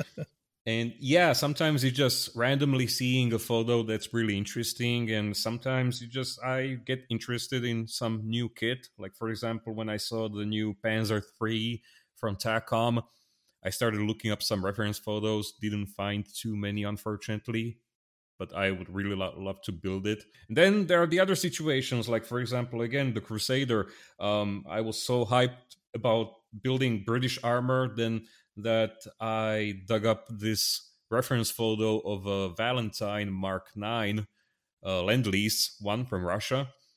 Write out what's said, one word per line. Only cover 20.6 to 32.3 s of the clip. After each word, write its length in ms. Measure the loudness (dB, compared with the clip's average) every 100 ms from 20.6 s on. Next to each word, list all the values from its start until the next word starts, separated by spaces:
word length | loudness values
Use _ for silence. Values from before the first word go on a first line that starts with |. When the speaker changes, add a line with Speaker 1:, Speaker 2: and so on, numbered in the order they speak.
| 6 6 4
Speaker 2:
there 160 | 4
are 40 | 4
the 140 | 4
other 160 | 4 2
situations, 720 | 0 -2 0 0 0 -2 0
like, 160 | -2
for 160 | 0 -4
example, 420 | -2 -2 -2 -4
again, 320 | -2 0 0
the 60 | -2
Crusader. 680 | -4 -4 0 0 2 2 2 -6 -20 -4
Um, 460 | 0 2 2 -2 -4
I 120 | -4
was 180 | -2 -2
so 220 | 0 0
hyped 520 | 4 4 2 0 -20 -20 _
about 400 | -2 2 2 0 -8 _ -6
building 420 | 0 2 2 0
British 340 | 0 0 0 0
armor, 500 | 2 2 2 2 0
then 320 | 0 -2 -2 -6 -20 _ -6
that 500 | 2 2 2 -2 -18 -6
I 640 | -2 0 0 0 -2 -4 0
dug 200 | 2 4
up 200 | 2 -2
this 640 | -4 -2 0 0 -2 -8 _ -2
reference 400 | 0 2 0 0
photo 480 | 0 0 2 2 0
of 260 | -2 -4
a 240 | -2